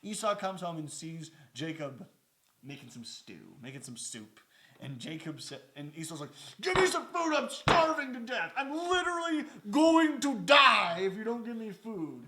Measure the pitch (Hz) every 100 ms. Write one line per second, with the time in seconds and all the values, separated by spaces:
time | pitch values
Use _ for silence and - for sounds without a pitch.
0 | 196 208 220 208 190 185 175 165 151 -
1 | 160 165 151 - 135 123 160 160 147 123
2 | 101 _ _ _ _ _ 135 143 120 117
3 | 117 - - 90 - 92 131 135 123 120
4 | - 117 107 - _ _ _ _ 131 131
5 | 110 160 160 143 - 143 - 139 147 156
6 | 156 160 143 - - - 220 370 370 339
7 | 262 349 330 294 240 - - 349 320 311
8 | 277 240 233 240 170 - 269 302 349 359
9 | 349 339 339 311 269 - 208 220 320 320
10 | 320 285 277 240 175 285 277 220 185 170
11 | 190 185 220 240 226 226 220 185 226 214
12 | 156 127